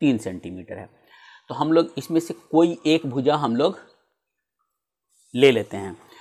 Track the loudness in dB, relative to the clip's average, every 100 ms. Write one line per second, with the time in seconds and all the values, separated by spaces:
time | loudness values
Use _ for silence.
0 | 0 0 -4 -12 -12 -14 -14 -16 -16 _
1 | _ _ -20 -20 -12 -4 2 2 2 -4
2 | -4 -2 -2 -8 _ 2 2 2 0 0
3 | 0 -4 0 0 0 0 -2 -4 -16 _
4 | _ _ _ _ _ _ _ _ _ _
5 | _ _ _ 4 4 4 -2 -8 -10 -14
6 | -20 -20